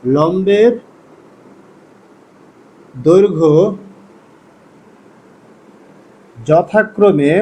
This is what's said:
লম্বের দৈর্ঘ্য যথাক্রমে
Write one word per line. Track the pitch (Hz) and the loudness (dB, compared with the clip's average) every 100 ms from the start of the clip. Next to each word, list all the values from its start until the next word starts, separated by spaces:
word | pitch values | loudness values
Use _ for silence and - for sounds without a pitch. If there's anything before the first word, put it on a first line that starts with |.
| 123 143 | -2 -2
লম্বের | 160 185 190 202 226 226 - _ _ - _ _ - - _ _ _ _ _ _ _ _ _ _ _ _ - 131 131 | 0 -2 -2 0 0 -2 -14 _ _ -20 _ _ -20 -20 _ _ _ _ _ _ _ _ _ _ _ _ -20 -6 0
দৈর্ঘ্য | 185 202 160 156 151 208 - - - - - _ _ _ _ _ _ _ _ _ _ _ _ _ - - - - - _ _ _ - 113 | 2 2 0 2 2 0 -4 -18 -20 -20 -20 _ _ _ _ _ _ _ _ _ _ _ _ _ -20 -20 -20 -20 -20 _ _ _ -18 -2
যথাক্রমে | 160 175 214 214 - 202 151 143 175 | -2 0 -4 -4 0 0 2 0 -2